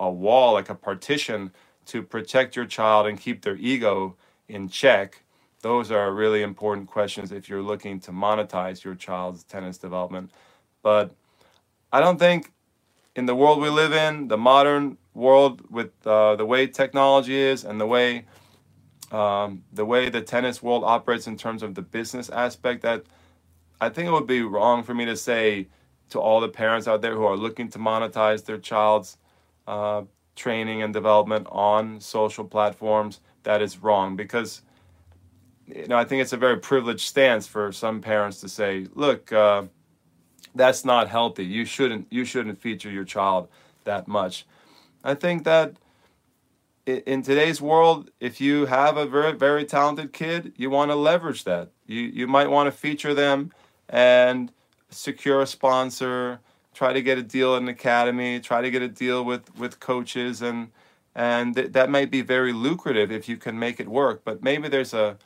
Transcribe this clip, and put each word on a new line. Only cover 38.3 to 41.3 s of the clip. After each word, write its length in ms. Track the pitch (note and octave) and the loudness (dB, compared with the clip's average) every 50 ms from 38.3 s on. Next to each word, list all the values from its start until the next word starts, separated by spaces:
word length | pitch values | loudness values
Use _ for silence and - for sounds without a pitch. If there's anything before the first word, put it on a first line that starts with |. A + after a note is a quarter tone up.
| F#2+ - | -6 -10
to 80 | - F#2+ | -14 -14
say, 380 | - - G#2+ G2+ F#2+ F#2+ F#2+ F#2 - | -8 -4 -4 -4 -4 -4 -8 -10 -8
"Look, 380 | - D3 C#3+ B2+ - - - A2+ | -2 0 0 0 0 -2 -2 2
uh, 300 | G#2+ G#2+ G#2 G2+ G2+ G2 F#2 _ _ _ _ _ _ _ _ _ _ _ _ _ _ _ - - | 4 4 4 4 2 0 -6 _ _ _ _ _ _ _ _ _ _ _ _ _ _ _ -12 -2
that's 300 | B2+ C3 B2+ B2+ - - | 4 4 4 4 2 2
not 240 | C3 B2 A#2+ A2 G2 | 2 4 4 2 2
healthy. 360 | A2+ A#2 A#2 A#2 | 0 0 0 0